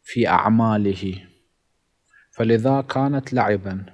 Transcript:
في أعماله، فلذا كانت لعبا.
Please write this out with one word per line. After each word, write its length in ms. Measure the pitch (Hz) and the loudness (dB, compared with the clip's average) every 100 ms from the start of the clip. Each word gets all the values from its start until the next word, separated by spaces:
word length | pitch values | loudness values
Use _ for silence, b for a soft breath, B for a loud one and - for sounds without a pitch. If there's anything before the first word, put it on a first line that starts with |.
| - | -8
في 220 | 120 98 | -2 2
أعماله، 1000 | 90 104 113 113 107 101 92 95 92 - _ _ _ _ _ _ _ _ b b | 2 2 2 2 0 -2 -4 -6 -10 -16 _ _ _ _ _ _ _ _ b b
فلذا 500 | - 113 113 127 135 | -4 2 2 2 0
كانت 520 | 131 135 139 143 135 | -2 -2 0 -2 -2
لعبا. 520 | 127 104 101 98 95 95 | 0 0 0 -4 -10 -12